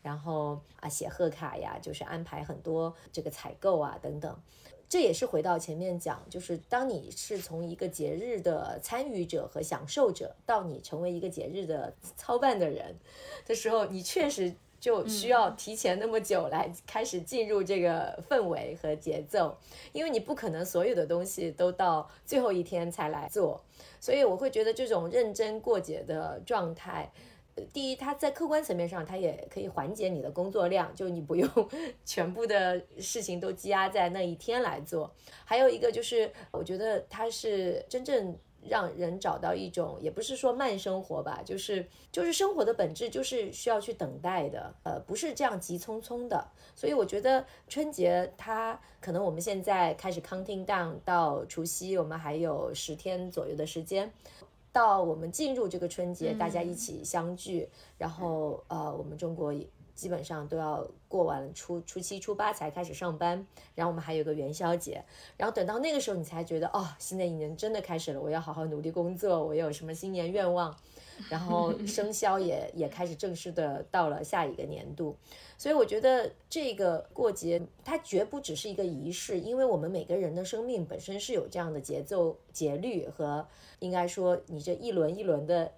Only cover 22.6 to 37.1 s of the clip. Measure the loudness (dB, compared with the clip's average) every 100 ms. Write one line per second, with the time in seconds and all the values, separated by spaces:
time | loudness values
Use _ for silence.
22.6 | 0 -2 -2 -2 -2 -2 -4 2 2 0
23.6 | -12 -20 -20 -8 2 6 6 6 0 2
24.6 | 2 2 2 2 2 2 2 2 0 0
25.6 | 2 2 2 -6 -4 -2 -2 -6 0 0
26.6 | 0 -6 -8 -8 -8 -14 -20 -20 _ -12
27.6 | -8 -4 -4 -4 -4 0 0 0 2 2
28.6 | 2 -2 -2 -4 -6 0 0 0 -8 -8
29.6 | -4 -4 -4 -2 -2 0 -2 -2 0 2
30.6 | 4 4 2 -2 -4 -4 0 4 6 4
31.6 | 2 -2 -8 -8 -6 -2 -2 0 2 4
32.6 | 4 2 -4 -10 -6 -4 -4 -4 -4 -4
33.6 | 2 4 4 4 2 2 -2 -2 0 2
34.6 | 0 -2 -4 -4 -4 -10 -20 -20 0 8
35.6 | 8 8 2 2 2 2 2 -2 -8 -6
36.6 | -4 -2 0 0 -2